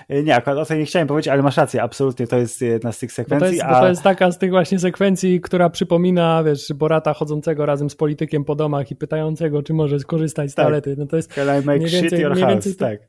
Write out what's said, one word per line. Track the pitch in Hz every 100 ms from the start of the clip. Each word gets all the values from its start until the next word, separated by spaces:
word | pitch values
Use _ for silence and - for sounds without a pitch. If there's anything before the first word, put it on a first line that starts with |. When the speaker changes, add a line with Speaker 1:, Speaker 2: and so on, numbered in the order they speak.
| -
Speaker 1:
E, | 139
nie, | 151 120
akurat | 143 139
o | 156
tym | 156
nie | 151
chciałem | 180 143
powiedzieć, | 147 147
ale | 139
masz | 139 160
rację, | 139 120
absolutnie | 117 - 135 127 120
to | 123
jest | 117 -
jedna | 120 117 117
z | -
tych | 123
Speaker 2:
Bo |
to | -
Speaker 1:
sekwencji, | 113 143 185 170
Speaker 2:
jest, | 127
bo | 127
Speaker 1:
a |
Speaker 2:
to | 185
jest | 175
taka | 196 185 180
z | 170
tych | 190
właśnie | 185 170 190
sekwencji, | 180 - 196 180 185 180
która | - 180 175
przypomina, | - 185 170 180 180 165 165
wiesz, | 156 143 -
Borata | 143 156 160 156
chodzącego | 143 151 151 165 151 147
razem | 143 147
z | -
politykiem | 151 147 156 151 143
po | 147
domach | 151 143 139
i | 143
pytającego, | 147 156 156 151 160 147
czy | 143
może | 160 151 143
skorzystać | 135 165 156 - 143
z | 165
Speaker 1:
Tak. | 151
Speaker 2:
toalety. | 151 139 139
No | 143
to | 165
jest | 160
Speaker 1:
Can | - 139 139
I | 139
make | 143
Speaker 2:
mniej | 165
Speaker 1:
shit | 180
Speaker 2:
więcej, | 170 170
Speaker 1:
your | 147
Speaker 2:
mniej | 185
Speaker 1:
house? | -
Speaker 2:
więcej | - 101 180
to | 127
Speaker 1:
Tak. | 107